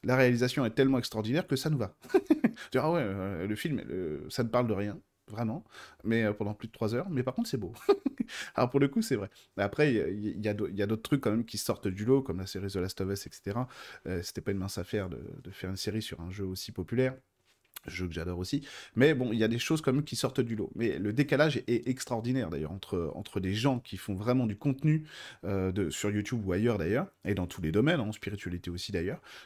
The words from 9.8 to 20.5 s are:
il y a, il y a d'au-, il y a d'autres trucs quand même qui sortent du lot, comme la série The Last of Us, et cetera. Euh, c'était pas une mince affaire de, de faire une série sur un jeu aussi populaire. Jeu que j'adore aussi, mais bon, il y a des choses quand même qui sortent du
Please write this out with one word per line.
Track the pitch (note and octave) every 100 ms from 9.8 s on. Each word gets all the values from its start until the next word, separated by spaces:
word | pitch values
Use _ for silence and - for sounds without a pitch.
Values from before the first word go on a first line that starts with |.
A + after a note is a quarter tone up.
| D3+
il | A2+
y |
a, | D#2+
il | G2+ G#2+ -
y | G#2+
a |
d'au-, | G#2 F#2+
il | G2
y |
a | G2+
d'autres | A2
trucs | - C#3
quand | A#2
même | A2
qui | A#2 G#2
sortent | - A2 G2+
du | F#2
lot, | G#2+ C3+
comme | - F2+
la | F#2
série | F#2+ G2
The | F#2+
Last | F#2 -
of | F#2+
Us, | G2 -
et |
cetera. | - - G#2 B2+ - - - -
Euh, | F2+
c'était | E2+ -
pas | -
une | G2
mince | G2 -
affaire | F2 G#2+ F#2+
de, | C2 - -
de | -
faire | - F#2
une | F#2+
série | - G#2+
sur | A2 E2
un | E2+
jeu | G2
aussi | F#2+ F#2 -
populaire. | G2 F2+ A#2+ C3 C3 _ _ _ _ _ - -
Jeu | E2+ F2+
que |
j'adore | E2 E2 F2
aussi, | F#2 C#3+ C3+ - - -
mais | C#3
bon, | D3 B2
il | A2
y |
a | A2
des | A#2
choses | - D#3+
quand | D3
même | C3
qui | D3 A#2
sortent | B2 B2+
du | A#2+